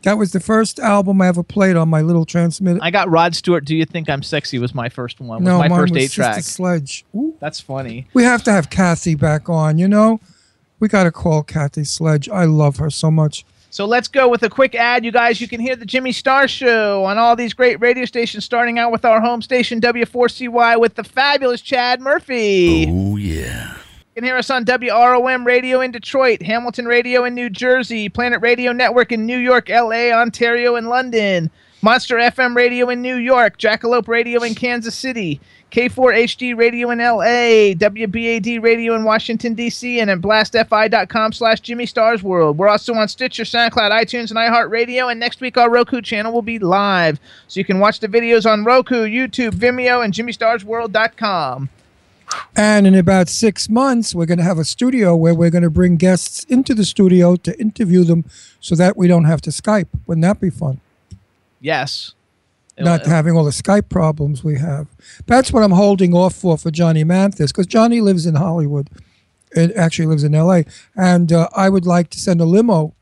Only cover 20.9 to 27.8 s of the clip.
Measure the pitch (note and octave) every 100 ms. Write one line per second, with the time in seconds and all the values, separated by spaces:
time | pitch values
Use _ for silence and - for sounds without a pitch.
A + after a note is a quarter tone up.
20.9 | - G#3+ - C#4 D4 C4+ A#3+ - C4 B3
21.9 | B3+ C4 D#4 - B3 G#3+ G3 F3 D#3+ D#3+
22.9 | F2 G2 - G2+ D#2 C2+ A#1 A#1 - -
23.9 | - _ - A#3+ B3+ A#3 C4 A#3 B3+ A#3+
24.9 | A3 A#3+ B3 B3+ B3+ A#3+ B3 B3+ B3+ B3+
25.9 | A#3 - C#4 C4 A3 E3+ A3+ A#3+ B3 A#3+
26.9 | A#3+ A#3+ B3 B3 A#3+ A#3+ F#3 B3+ B3+